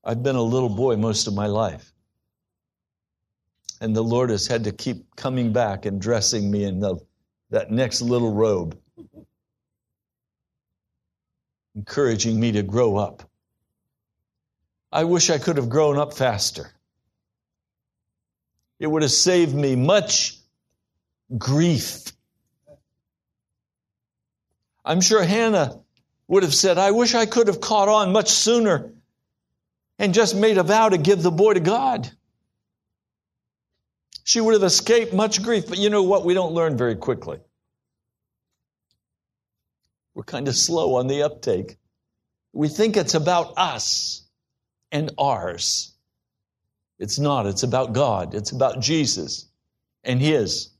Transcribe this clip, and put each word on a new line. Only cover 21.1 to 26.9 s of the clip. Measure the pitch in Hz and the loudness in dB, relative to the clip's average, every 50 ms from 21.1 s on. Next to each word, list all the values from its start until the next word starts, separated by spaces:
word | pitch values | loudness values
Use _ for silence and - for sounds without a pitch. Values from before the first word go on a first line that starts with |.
| _ _ _ _ 131 | _ _ _ _ -10
grief. | 110 - 127 139 151 165 175 160 123 - - - - - - _ _ _ _ _ _ _ _ _ _ _ _ 587 _ _ _ _ _ _ _ _ _ _ _ _ _ _ _ _ _ _ _ _ _ _ _ _ _ _ _ _ _ _ _ _ _ _ _ _ _ _ _ _ _ _ | -6 -2 0 2 2 4 2 2 0 -2 -6 -12 -14 -16 -20 _ _ _ _ _ _ _ _ _ _ _ _ -20 _ _ _ _ _ _ _ _ _ _ _ _ _ _ _ _ _ _ _ _ _ _ _ _ _ _ _ _ _ _ _ _ _ _ _ _ _ _ _ _ _ _
I'm | - 156 180 | -2 0 2
sure | 185 - 214 214 180 | 4 4 4 4 4
Hannah | 165 202 226 233 226 214 180 147 117 - - _ _ _ _ _ _ _ _ _ | 4 2 2 2 2 2 2 0 0 -4 -14 _ _ _ _ _ _ _ _ _
would | - 170 196 185 | 2 2 2 4
have | 160 143 | 4 2
said, | - - 190 175 | 2 2 2 4
"I | 175 196 196 | 4 4 4